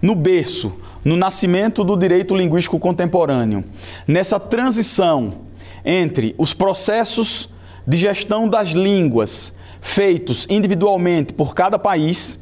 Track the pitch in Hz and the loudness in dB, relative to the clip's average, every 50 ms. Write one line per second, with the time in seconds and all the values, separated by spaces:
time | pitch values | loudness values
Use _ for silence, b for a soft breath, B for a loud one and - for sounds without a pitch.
0 | - 180 220 180 147 180 185 175 151 - - - - 110 92 - B B B B | 2 2 2 2 2 2 2 2 2 -2 -6 -6 -6 -6 -8 -8 B B B B
1 | B 143 160 175 185 190 - - - 185 175 185 202 226 208 - 208 180 208 190 | B 0 2 2 2 0 0 0 0 2 2 2 2 0 0 0 0 0 2 2
2 | 180 190 180 185 196 190 196 190 185 170 151 175 170 - - 160 - 180 180 - | 2 4 4 2 2 2 0 0 2 2 2 0 0 0 -2 -2 0 0 0 0
3 | 180 170 175 185 170 147 143 127 120 110 107 98 90 B B B B B B B | -2 0 2 2 2 2 2 0 0 0 0 -2 -4 B B B B B B B
4 | B B 147 175 190 - 220 202 - - - 214 247 262 233 226 226 - - - | B B 2 2 2 2 0 -2 -2 -2 -2 0 0 0 0 0 0 0 0 2
5 | 190 170 160 143 120 104 98 - - - B B B B B B B - 170 185 | 2 2 2 2 0 -4 -6 -10 -14 -18 B B B B B B B -2 0 0
6 | 175 160 - 139 117 110 - - 160 151 - - 190 196 190 185 - - 208 226 | 0 0 0 0 -2 -2 0 0 -2 -2 0 0 0 0 0 0 0 0 0 0
7 | 233 220 - - 226 196 - - - - B B B B B B B - 135 170 | 0 -2 -2 -2 -2 -2 -2 -6 -6 -10 B B B B B B B 0 0 2
8 | 170 202 196 - - - 208 214 226 226 196 226 208 175 156 175 190 190 202 196 | 2 2 0 -2 -2 -2 -2 0 0 2 2 0 0 0 0 0 2 2 2 2
9 | 175 151 113 113 107 104 - - - - B B B B B B B - - - | 2 2 2 2 0 0 -2 -8 -8 -10 B B B B B B B -4 0 2
10 | 202 196 180 165 - - 123 - - - 170 208 208 202 202 170 180 208 202 185 | 4 4 2 2 0 -4 -4 -6 -2 -2 0 2 2 2 2 2 2 2 2 2
11 | 175 175 175 165 143 - - - 151 131 - - 180 190 208 190 - 208 196 165 | 2 2 2 2 0 -2 -2 -2 -2 -2 0 0 0 2 2 0 0 2 0 2
12 | 151 156 175 185 - - - - | 0 0 -2 -2 -4 -6 -8 -12